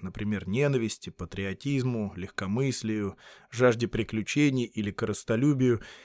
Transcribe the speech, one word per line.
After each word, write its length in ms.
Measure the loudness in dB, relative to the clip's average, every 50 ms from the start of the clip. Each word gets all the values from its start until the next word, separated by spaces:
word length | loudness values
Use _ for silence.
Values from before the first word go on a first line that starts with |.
например, 460 | -10 -10 -8 -4 -2 -2 -2 -2 -2
ненависти, 640 | -2 0 2 2 2 2 2 0 0 -4 -6 -10 -14
патриотизму, 1040 | -12 -10 -12 -8 -6 -6 -6 -6 -6 -6 -4 -2 0 0 0 0 0 -2 -4 -4 -6
легкомыслию, 1000 | -8 -10 -10 -8 -8 -4 -2 0 0 0 0 0 -2 -2 -2 -2 -2 -2 -4 -6 -8 -16 -20 -20 -20 -20 _
жажде 380 | 0 4 4 4 4 4 0 0
приключений 760 | 0 -2 -2 0 -2 -4 -2 0 2 4 4 4 4 2 -2
или 260 | -2 -2 -4 -4 -2
корыстолюбию, 920 | -2 -2 -2 -2 -2 -4 0 0 2 4 4 4 4 6 4 4 4 2 0 -8 -16 -20